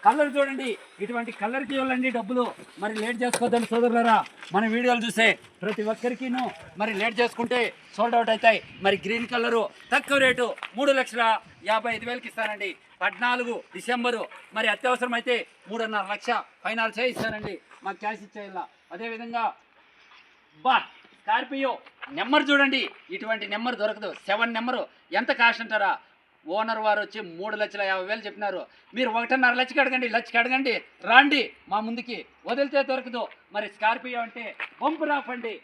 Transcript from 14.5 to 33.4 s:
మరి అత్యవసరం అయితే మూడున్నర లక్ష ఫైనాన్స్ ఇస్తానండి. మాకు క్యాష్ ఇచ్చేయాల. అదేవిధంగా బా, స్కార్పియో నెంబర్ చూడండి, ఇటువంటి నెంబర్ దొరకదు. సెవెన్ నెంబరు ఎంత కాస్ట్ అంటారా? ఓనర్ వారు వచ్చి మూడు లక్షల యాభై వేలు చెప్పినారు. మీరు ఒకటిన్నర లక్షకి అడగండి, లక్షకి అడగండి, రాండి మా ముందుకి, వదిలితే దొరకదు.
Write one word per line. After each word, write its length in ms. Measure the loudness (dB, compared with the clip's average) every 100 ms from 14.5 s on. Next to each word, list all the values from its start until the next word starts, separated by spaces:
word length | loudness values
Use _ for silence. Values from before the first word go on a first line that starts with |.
మరి 140 | -2 0
అత్యవసరం 460 | 2 2 0 0
అయితే 320 | -2 0 -2 -2 _ -10
మూడున్నర 360 | -6 -2 -2 -4
లక్ష 140 | -6 -2 -2 -4 _
ఫైనాన్స్ 360 | -6 -2 -2 0
ఇస్తానండి. 580 | -2 -2 -4 -4 -8 -12 _ -12
మాకు 140 | -10 -6
క్యాష్ 220 | -8 -8
ఇచ్చేయాల. 420 | -12 -14 -12 -10 -10 _ _
అదేవిధంగా 600 | -10 -10 -8 -6 -2 -2 -4 _ _ _ _ _ -20 _ _ _ _
బా, 140 | 2 2 0 -18 -20 _
స్కార్పియో 560 | 0 0 0 -2 -2 -2 -10 _ -14
నెంబర్ 400 | -6 2 2 4
చూడండి, 400 | 4 4 2 -2 -8 -12
ఇటువంటి 360 | -10 -4 -4 -4
నెంబర్ 300 | -4 -4 -2
దొరకదు. 380 | -2 -2 -8 -10 -2
సెవెన్ 280 | 0 0
నెంబరు 320 | -2 -2 -4 -4 _ _
ఎంత 200 | -4 0
కాస్ట్ 300 | 4 4 4
అంటారా? 360 | -2 0 2 0 -6 _ _ _ -6
ఓనర్ 300 | -2 -2 0
వారు 220 | 2 2
వచ్చి 200 | 0 -8
మూడు 360 | -12 -8 -6 -2
లక్షల 260 | -4 -2
యాభై 220 | -2 -2
వేలు 160 | -2 -6
చెప్పినారు. 460 | -6 -6 -4 -4 -10 _ _
మీరు 160 | -2 0
ఒకటిన్నర 440 | 0 0 4 4
లక్షకి 260 | 4 0 2
అడగండి, 280 | 2 2 0
లక్షకి 300 | -2 0 0
అడగండి, 440 | 2 0 0 -2 -6 _
రాండి 480 | 6 8 8 4 0 -6 -4
మా 120 | -4
ముందుకి, 460 | -2 -8 -8 -10 -12 _ -6
వదిలితే 360 | -2 2 2
దొరకదు. 460 | 0 -2 -4 -8 -8 -10